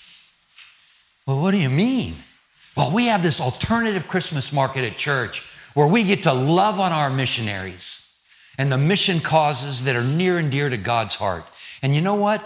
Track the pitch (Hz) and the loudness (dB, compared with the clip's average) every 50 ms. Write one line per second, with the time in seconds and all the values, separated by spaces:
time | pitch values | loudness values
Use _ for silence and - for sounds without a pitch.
0 | - - - - - - _ _ _ _ - - - - - _ _ - - _ | -20 -20 -20 -20 -20 -20 _ _ _ _ -20 -20 -20 -20 -20 _ _ -20 -20 _
1 | _ _ _ _ _ 135 135 139 160 190 196 208 156 131 131 151 214 247 269 247 | _ _ _ _ _ -4 -2 0 0 2 2 2 2 2 2 2 2 2 0 0
2 | 135 82 80 - - - - _ _ _ _ _ - - - 151 143 131 165 233 | -2 -4 -8 -12 -16 -20 -20 _ _ _ _ _ -20 -6 -2 -2 0 2 2 2
3 | 240 233 220 196 170 170 139 - 143 127 - - - - 226 233 226 220 202 185 | 2 2 2 2 2 0 0 0 -2 -2 -2 -2 -2 -2 0 0 0 0 -2 -4
4 | 147 - - 185 - - 160 139 123 - 147 143 135 127 - 135 127 110 - - | -4 -4 -4 -4 -2 -2 -4 -4 -4 -2 0 0 0 0 0 -2 -4 -4 -4 -4
5 | - 147 139 131 117 95 - - - - - - - - - 143 147 147 190 240 | -2 -2 -2 -2 -2 -4 -6 -10 -14 -16 -20 -20 -20 -2 2 4 4 6 6 4
6 | 214 185 202 - - 165 131 127 131 147 165 185 196 214 202 190 190 180 165 156 | 4 4 2 2 2 2 2 2 2 2 4 4 4 2 2 0 0 0 0 0
7 | 147 135 131 135 131 117 - 120 113 104 101 95 92 95 90 90 - - - - | 0 0 0 0 -2 -2 -2 -4 -4 -4 -4 -6 -8 -10 -10 -10 -10 -10 -10 -12
8 | - - - _ _ _ - - - - - - 135 143 131 131 143 160 202 - | -14 -18 -20 _ _ _ -20 -20 -20 -12 -6 -4 -2 0 2 2 2 2 2 2
9 | - - 175 160 - - 156 160 151 147 151 120 135 143 135 120 127 139 127 120 | 2 2 0 0 0 2 2 2 2 2 0 -2 -6 -6 -6 -4 -2 0 0 0
10 | 120 131 143 165 185 180 180 170 160 143 127 139 147 139 123 104 92 120 120 117 | 0 0 0 2 2 2 2 2 0 0 0 0 0 0 -2 -2 -2 0 0 0
11 | 110 98 - - 104 98 90 82 80 - - - - - - - - 135 143 151 | 0 -2 -4 -4 -2 -2 -4 -4 -8 -14 -20 -20 -20 -20 -10 -4 0 0 2 2
12 | 170 196 208 208 202 208 214 208 - | 2 0 0 0 0 0 0 -2 -4